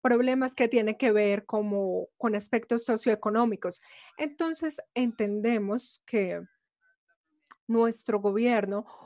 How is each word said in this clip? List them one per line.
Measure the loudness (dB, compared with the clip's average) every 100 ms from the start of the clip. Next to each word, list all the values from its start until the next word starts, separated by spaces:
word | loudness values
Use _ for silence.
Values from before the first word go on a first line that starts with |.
problemas | 2 4 4 2 0
que | 0 2
tienen | 4 2 2
que | 2
ver | 4 4 2
como | -2 -4 -2 -2 -2 -2 -6 -4
con | -2 -2
aspectos | -2 -4 0 -2
socioeconómicos. | 0 -2 0 0 0 0 0 -2 -6 -10 -14 -20 -20 -8
Entonces, | -8 -4 -4 -4 -6 -8 -8
entendemos | -4 -2 -2 -2 -2 0 0 0 -4 -6 -14 -4
que | -2 -2 -4 -10 _ _ _ _ _ _ _ _ _ _ -16 -2
nuestro | 0 2 0 -4 -2
gobierno | 0 2 2 2 0 -4 -8 -14